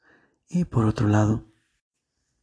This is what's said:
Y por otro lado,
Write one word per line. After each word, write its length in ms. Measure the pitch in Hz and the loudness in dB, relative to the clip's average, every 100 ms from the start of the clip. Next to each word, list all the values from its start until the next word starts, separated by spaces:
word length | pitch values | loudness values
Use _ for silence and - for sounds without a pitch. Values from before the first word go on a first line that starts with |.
| _ _ _ _ _ | _ _ _ _ _
Y 200 | 175 170 | -6 -4
por 180 | 123 | -2
otro 240 | 110 - 107 | -2 0 0
lado, 420 | 107 104 113 - _ _ _ _ _ _ _ _ _ | 2 2 -2 -6 _ _ _ _ _ _ _ _ _